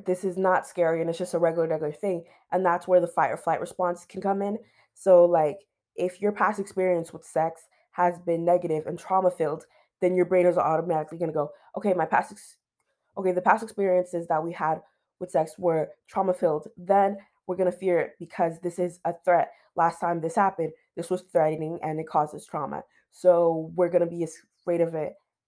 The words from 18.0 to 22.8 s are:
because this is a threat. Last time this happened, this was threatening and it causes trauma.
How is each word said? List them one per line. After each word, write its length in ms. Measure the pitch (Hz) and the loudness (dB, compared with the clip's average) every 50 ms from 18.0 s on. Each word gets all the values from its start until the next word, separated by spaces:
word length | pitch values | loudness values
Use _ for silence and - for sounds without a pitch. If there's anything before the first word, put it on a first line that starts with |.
| 143 - - | 0 -2 -8
because 420 | _ 170 - - - 175 165 165 165 | _ -18 -14 -4 -2 -2 -2 -2 -6
this 200 | - 175 170 - | -10 -8 -4 -4
is 200 | 180 175 165 - - | -4 -4 -6 -6 -6
a 100 | 170 170 - _ | -6 -6 -2 _
threat. 260 | 185 175 165 - - - _ _ _ _ | 2 2 2 2 -2 -6 _ _ _ _
Last 240 | 180 165 170 - - | 0 0 0 0 -2
time 220 | - 170 170 165 | -4 -2 -2 -2
this 140 | 156 165 - | -4 -4 0
happened, 360 | 226 196 190 - - 165 156 - _ _ _ _ | 2 2 2 0 -2 -6 -6 -6 _ _ _ _
this 140 | 185 170 - | -12 -4 -4
was 140 | 185 180 - _ - | -4 -4 -6 _ 2
threatening 460 | 262 156 156 160 156 156 156 170 175 - | 2 2 2 0 -2 -6 -8 -8 -6 -6
and 160 | 156 156 156 | -6 -6 -6
it 80 | 160 | -8
causes 380 | 156 - 160 151 151 151 147 - | -2 0 -2 -2 -2 -6 -16 -16
trauma. 380 | - - 156 143 139 143 143 | -10 -8 -8 -6 -6 -8 -10